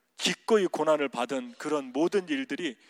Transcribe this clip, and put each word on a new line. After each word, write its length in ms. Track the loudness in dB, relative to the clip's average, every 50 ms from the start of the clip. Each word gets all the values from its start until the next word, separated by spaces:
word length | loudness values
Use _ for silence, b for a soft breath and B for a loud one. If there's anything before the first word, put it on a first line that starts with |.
| _ _ _
기꺼이 500 | -4 -2 -2 -2 -2 _ 4 4 4 4
고난을 420 | 2 0 0 2 4 4 4 2 -2
받은 460 | -2 -4 -4 -4 -4 -6 -6 -8 -12
그런 360 | -10 -4 -2 -2 -2 -2 -4
모든 380 | -2 0 0 2 2 0 0 0
일들이 480 | -4 -4 -4 -4 -6 -4 -4 -6 -8 B B